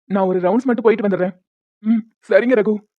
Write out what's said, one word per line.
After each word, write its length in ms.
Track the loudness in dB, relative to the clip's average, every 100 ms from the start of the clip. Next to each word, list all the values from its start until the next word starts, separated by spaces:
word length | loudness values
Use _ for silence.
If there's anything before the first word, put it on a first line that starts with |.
நான் 220 | _ -4 -2
ஒரு 120 | 0
ரவுண்ட்ஸ் 40 |
மட்டும் 400 | 0 -2 -2 0
போயிட்டு 260 | 0 0 -2
வந்துடுறேன். 220 | -2 -4 -6 _ _ _ _
ம், 340 | -2 -2 -4 _ 0
சரிங்க 0 |
ரகு, 480 | 2 4 2 0 -4 -8